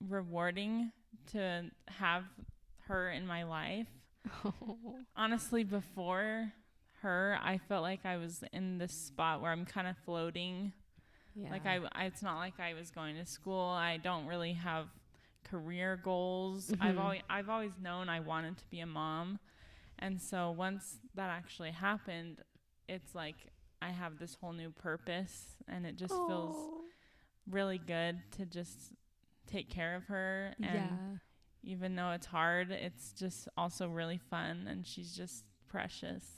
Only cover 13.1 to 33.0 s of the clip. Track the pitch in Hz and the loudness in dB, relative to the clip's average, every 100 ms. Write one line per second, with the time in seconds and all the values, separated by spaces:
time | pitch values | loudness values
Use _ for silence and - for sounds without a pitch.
13.1 | 156 175 - 190 190 180 180 170 165 180 | -4 -6 -6 0 2 4 4 4 2 2
14.1 | 175 147 175 170 170 175 160 156 - - | 0 0 0 0 0 0 0 -2 -8 -20
15.1 | - - - - 180 156 175 185 185 185 | -20 -20 -20 -6 -4 -2 0 2 2 2
16.1 | 180 185 185 185 190 190 202 196 185 196 | 4 4 2 0 0 0 4 6 6 4
17.1 | 190 - 196 202 220 214 180 180 180 180 | 2 0 0 2 0 0 -2 -2 -2 0
18.1 | 165 160 160 165 180 - 175 165 156 156 | 0 2 0 0 -4 -8 -6 -4 0 2
19.1 | 160 175 202 - - - - - - 190 | 2 0 -2 -6 -20 -20 -20 -20 -6 -2
20.1 | 185 - 185 175 170 185 196 - - 254 | -2 0 2 2 2 0 0 -4 -12 -10
21.1 | 190 190 170 170 - 165 165 190 208 - | -4 -2 -2 -4 -6 -6 0 2 2 0
22.1 | 170 170 156 - - _ _ - 185 - | -6 -6 -10 -14 -20 _ _ -8 -8 -6
23.1 | 175 156 160 - - - - 170 180 170 | -6 -6 -6 -14 -20 -20 -6 -4 -2 -4
24.1 | 151 170 - 175 170 165 156 175 165 - | -6 -10 -8 -8 -6 -8 -6 -2 -2 0
25.1 | 175 185 - - - - 180 175 175 180 | -2 -2 -6 -14 -14 -8 -4 -4 -2 0
26.1 | 370 339 175 170 311 311 320 339 - - | 2 2 2 0 -2 -6 -8 -10 -16 -20
27.1 | - - _ - 196 196 185 165 170 170 | -20 -20 _ -2 2 2 2 0 2 2
28.1 | 175 - - 185 175 175 - - - _ | 0 -6 -6 -6 -4 -6 -8 -16 -18 _
29.1 | _ _ _ - 202 - 175 165 180 180 | _ _ _ -6 -4 -2 -2 -2 -2 -2
30.1 | 196 190 190 196 - 214 - 170 180 190 | 0 2 0 -2 -2 0 2 2 0 -2
31.1 | 196 - - - - - 185 185 185 180 | -6 -10 -20 -20 -14 -6 -2 0 0 2
32.1 | 175 - 170 165 175 180 190 175 - | 0 0 4 6 6 4 0 -4 -6